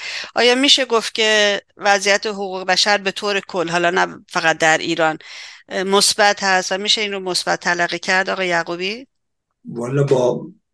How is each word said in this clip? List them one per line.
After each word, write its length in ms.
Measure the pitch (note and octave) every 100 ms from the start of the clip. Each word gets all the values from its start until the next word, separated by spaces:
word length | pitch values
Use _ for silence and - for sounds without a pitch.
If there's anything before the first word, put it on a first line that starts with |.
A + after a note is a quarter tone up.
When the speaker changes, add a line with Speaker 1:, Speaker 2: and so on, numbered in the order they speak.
| - - -
Speaker 1:
آیا 200 | - A#3+
می‌شه 300 | B3 C#4 C#4
گفت 300 | B3+ A3+ -
که 460 | - A3 G#3+ G#3 G3 _ -
وضعیت 500 | G3+ G3+ G3+ G3+ A3
حقوق 360 | G3 G3 F#3
بشر 360 | F#3+ F3+ G#3+ G3+
به 120 | F#3+
طور 300 | - G#3 G3
کل، 280 | - F#3+ E3
حالا 220 | F3 F3
نه 160 | F#3 F3+ E3 -
فقط 300 | F3+ E3 D#3
در 200 | D#3+ D#3+
ایران، 400 | - E3 D#3+ D3+ - - - - -
اه، 140 | G3
مثبت 600 | F#3+ G3+ G3 - G3+ G3+
هست 300 | G3 F#3 F3+
و 60 | F#3+
می‌شه 220 | G#3 A#3
این 120 | G#3
رو 80 | G3
مثبت 400 | F#3 F3+ F3+ E3+
تلقی 380 | F#3 F3 F3 F3
کرد، 320 | - F#3 F#3+
آقای 180 | F#3+ F3+
یعقوبی؟ 580 | E3+ E3 E3+ F#3 A#3 C#4 _ _ _ _ _ -
Speaker 2:
والا 340 | A#2 A#2+ C#3
با 440 | C#3 C3 B2 - - - _